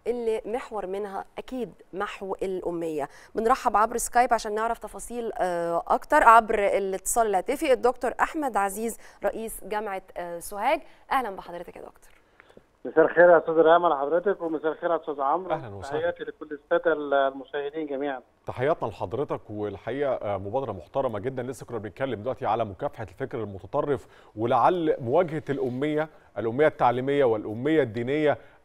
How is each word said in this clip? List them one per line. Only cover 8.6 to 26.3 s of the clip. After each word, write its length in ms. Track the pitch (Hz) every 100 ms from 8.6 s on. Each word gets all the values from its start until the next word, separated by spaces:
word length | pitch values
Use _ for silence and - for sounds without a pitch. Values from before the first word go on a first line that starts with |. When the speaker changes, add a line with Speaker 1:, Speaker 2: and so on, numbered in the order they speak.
| 196 196 226 - - -
Speaker 1:
رئيس 400 | 202 - 220 -
جامعة، 380 | 190 214 220 190 - -
آه، 220 | 175 170
سوهاج. 420 | - 202 240 311 - - -
أهلًا 260 | 269 233 190
بحضرتك 400 | 180 175 175 -
يا 60 |
دكتور. 300 | - - - - _ _ - - _ _
Speaker 2:
مساء 200 | 131 156
الخير 260 | 151 160 175
يا 80 | 165
أستاذ 160 | 160
ريهام 300 | 160 160 170
على 140 | 175 143
حضرتك، 440 | 139 170 190 190
ومساء 300 | 165 156 156
الخير 180 | 147 170
يا 60 | 160
أستاذ 240 | 160 143
عمرو. 300 | 139 170 185
Speaker 3:
أهلًا 200 | 156 123
وسهلًا. 260 | 101 131 147
Speaker 2:
تحياتي 240 | 170 175
لكل 240 | 151 - 151
السادة 400 | 147 - 170 170
المشاهدين 960 | 151 147 139 135 135 131 147 143 156 151
جميعًا. 360 | 135 143 127 - _ -
Speaker 3:
تحياتنا 420 | 113 135 170 127
لحضرتك، 520 | 101 101 113 143 147 -
والحقيقة، 640 | 107 104 98 - 135 143
آه، 220 | 120 107 98
مبادرة 340 | 98 123 131
محترمة 460 | 98 - 139 127 107
جدًا. 240 | 113 131
لسه 240 | 123 131 147
كنا 120 | 117
بنتكلم 440 | 104 - 135 107
دلوقتي 240 | 113 120 120
على 180 | 113
مكافحة 380 | 107 98 143 -
الفكر 360 | 131 - 131 123
المتطرف، 680 | 104 95 98 143 151 123 - - - 104
ولعل 600 | 117 127 139 180 156 -
مواجهة 420 | 120 156 180 151 -
الأمية، 580 | 139 131 127 151 151 156 - _